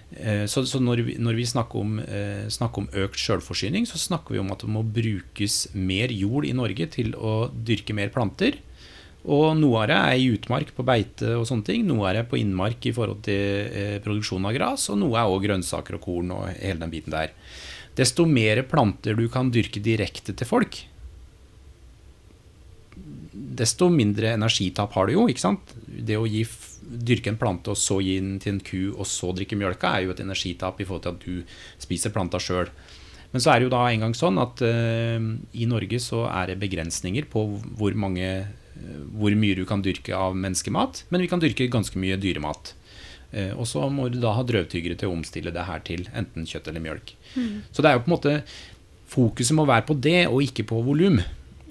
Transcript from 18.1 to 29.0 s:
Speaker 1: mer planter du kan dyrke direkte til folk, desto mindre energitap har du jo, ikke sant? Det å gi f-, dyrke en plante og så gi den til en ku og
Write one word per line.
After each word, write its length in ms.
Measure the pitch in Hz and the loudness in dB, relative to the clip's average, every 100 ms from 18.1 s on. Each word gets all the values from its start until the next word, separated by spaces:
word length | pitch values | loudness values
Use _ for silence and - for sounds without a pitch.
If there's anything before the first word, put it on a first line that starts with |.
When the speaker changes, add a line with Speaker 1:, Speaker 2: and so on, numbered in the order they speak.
| - | 4
Speaker 1:
mer 380 | 170 131 110 107 | 4 6 6 4
planter 540 | 131 151 107 - 117 110 | 2 4 4 2 -2 0
du 120 | 117 | 0
kan 220 | 127 131 | 2 2
dyrke 320 | 117 101 104 | 2 2 0
direkte 500 | 110 110 92 - - 98 | 0 2 0 -6 -8 -6
til 100 | - | 0
folk, 380 | 247 - - - - - - - - - - - - - - - - - - - - - - - - 151 143 151 | 2 0 -4 -16 -18 -18 -18 -20 -20 -20 -20 -20 -20 -20 -20 -20 -20 -20 -20 -20 -20 -20 -20 -20 -18 -16 -16 -16
desto 540 | - 131 127 117 - 180 | -12 -8 -2 0 4 6
mindre 420 | 165 104 104 110 | 6 4 4 2
energitap 580 | 113 110 - 92 - 101 | 2 2 2 0 0 0
har 140 | - 98 | 2 4
du 60 | 170 | 4
jo, 80 | 233 | 4
ikke 120 | 120 | 4
sant? 300 | 185 202 - - - | 0 0 -4 -18 -14
Det 300 | - 113 107 | -6 -2 0
å 80 | 113 | 2
gi 140 | 107 113 | 0 -2
f-, 300 | - - - | -4 -18 -18
dyrke 480 | - 120 117 120 101 | -12 -4 2 2 2
en 60 | 110 | 0
plante 320 | 117 90 - | 0 0 -2
og 60 | 104 | -2
så 160 | - 98 | 2 2
gi 140 | 95 95 | 2 0
den 160 | 95 98 | 0 -2
til 120 | 104 | -2
en 60 | 98 | -4
ku 180 | - 95 95 | -2 -4 -2
og 140 | 95 | -4